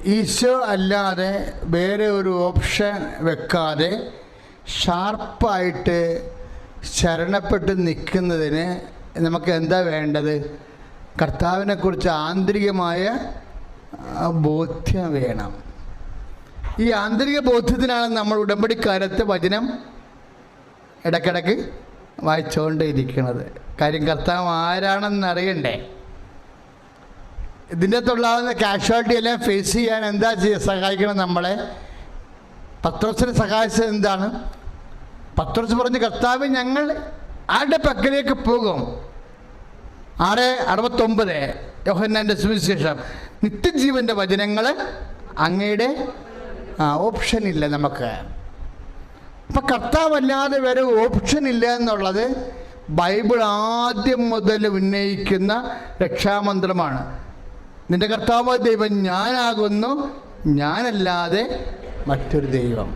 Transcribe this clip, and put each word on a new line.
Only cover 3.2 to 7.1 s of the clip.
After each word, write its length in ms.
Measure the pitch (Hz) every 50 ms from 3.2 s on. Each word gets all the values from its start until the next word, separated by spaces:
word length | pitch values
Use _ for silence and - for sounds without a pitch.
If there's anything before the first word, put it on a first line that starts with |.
| 151 165
വെക്കാതെ 600 | 156 - - - - 170 160 156 156 147 160 175 196 233 - - - - - - - - - - - - - - - -
ഷാർപ്പായിട്ട് 1200 | - - 175 175 185 208 214 - - - - - 240 220 202 185 180 180 175 180 - 185 175 170 170 165 165 - - - - - - - - - - - - - - - - -
ശരണപ്പെട്ട് 880 | - 175